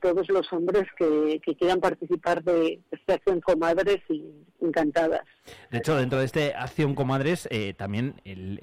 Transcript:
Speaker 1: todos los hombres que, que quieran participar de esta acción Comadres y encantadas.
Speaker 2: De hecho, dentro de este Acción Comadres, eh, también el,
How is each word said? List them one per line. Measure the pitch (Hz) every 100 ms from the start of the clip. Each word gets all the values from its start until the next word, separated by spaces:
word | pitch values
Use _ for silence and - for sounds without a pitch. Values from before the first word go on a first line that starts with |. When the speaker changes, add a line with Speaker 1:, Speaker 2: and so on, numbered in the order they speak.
Speaker 1:
todos | 185 175 180
los | 196 -
hombres | 175 180 196 190 -
que, | 165 151 151 156 -
que | 151
quieran | 175 185
participar | 185 - 165 175 175 175
de | 165 170 165 165 _
esta | 170 -
acción | 185 - 180
Comadres | 175 165 165 170 190 196 -
y | 156 160 151 - _
encantadas. | 170 156 151 165 160 160 - _ - - -
Speaker 2:
De | 120
hecho, | 156 151
dentro | 127 131
de | 131
este | 160 143 117
Acción | 127 - 147 139
Comadres, | 131 135 139 175 -
eh, | 117 98 92
también | 98 101 131 - 95
el, | 92 92 101